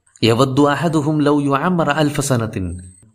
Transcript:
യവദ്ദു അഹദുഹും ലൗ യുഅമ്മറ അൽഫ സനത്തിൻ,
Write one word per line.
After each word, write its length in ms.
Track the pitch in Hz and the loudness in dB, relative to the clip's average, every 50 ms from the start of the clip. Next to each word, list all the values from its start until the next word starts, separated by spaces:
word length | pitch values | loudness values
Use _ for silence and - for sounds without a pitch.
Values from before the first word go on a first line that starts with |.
| _ _ _ _ | _ _ _ _
യവദ്ദു 420 | 117 110 117 113 135 139 127 139 147 | 2 2 4 4 2 2 2 2 2
അഹദുഹും 500 | 143 143 139 165 165 151 156 135 156 156 151 | 2 2 0 -2 0 0 0 0 0 0 0
ലൗ 160 | 143 143 147 147 | 2 2 2 0
യുഅമ്മറ 500 | 143 139 135 135 160 180 180 165 151 143 143 | 0 0 0 0 0 0 0 0 0 0 0
അൽഫ 260 | 156 147 143 147 143 | 0 0 0 -2 -2
സനത്തിൻ, 460 | 139 - 127 117 110 110 - 104 92 87 87 - - - - _ _ _ | -2 -2 -2 -2 -2 -4 -6 -6 -6 -6 -8 -10 -14 -18 -20 _ _ _